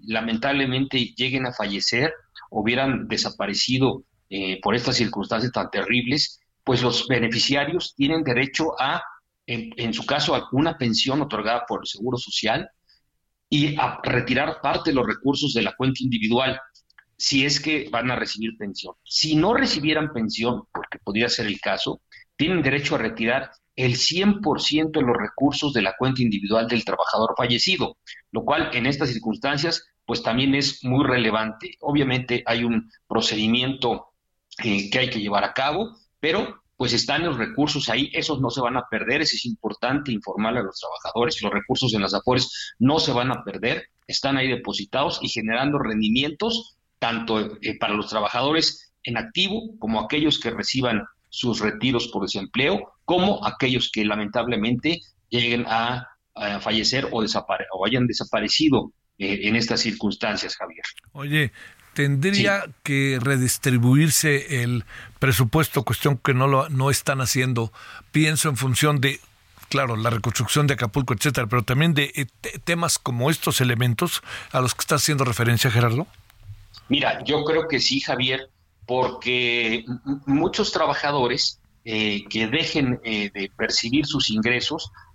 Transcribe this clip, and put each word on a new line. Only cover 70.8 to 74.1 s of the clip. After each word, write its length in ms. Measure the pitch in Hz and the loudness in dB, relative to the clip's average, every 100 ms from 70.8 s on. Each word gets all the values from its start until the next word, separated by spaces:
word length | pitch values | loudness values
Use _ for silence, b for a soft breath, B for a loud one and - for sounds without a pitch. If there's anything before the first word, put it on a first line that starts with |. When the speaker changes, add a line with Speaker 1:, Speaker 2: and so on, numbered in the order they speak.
| 117 147 127 | 0 0 0
Speaker 2:
etcétera, 340 | 117 147 131 110 | 0 0 0 0
pero 160 | 123 | 0
también 300 | 117 131 165 147 | 2 2 4 2
de, 160 | 143 - | 0 -2
eh, 100 | 131 - | -6 -8
te-, 180 | 233 170 | -14 -10
temas 360 | - 170 170 - | -4 -2 0 -2
como 320 | 135 120 135 | -2 0 0
estos 280 | 160 - - | 0 0 2
elementos 640 | 127 117 123 113 175 | 2 4 2 2 0